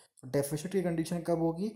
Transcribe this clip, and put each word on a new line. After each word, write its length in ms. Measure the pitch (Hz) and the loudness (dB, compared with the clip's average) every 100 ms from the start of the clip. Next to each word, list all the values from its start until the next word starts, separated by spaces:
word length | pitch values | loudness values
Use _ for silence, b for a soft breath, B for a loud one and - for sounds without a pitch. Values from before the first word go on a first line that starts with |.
| b _ | b _
तो 80 | 131 | -2
डेफिसिट 420 | 139 139 151 185 | 0 0 -4 -2
की 100 | 196 | 0
कंडीशन 380 | 175 165 165 175 | 0 0 -2 -2
कब 200 | 165 170 | 0 2
होगी, 320 | 165 165 214 | 2 2 -4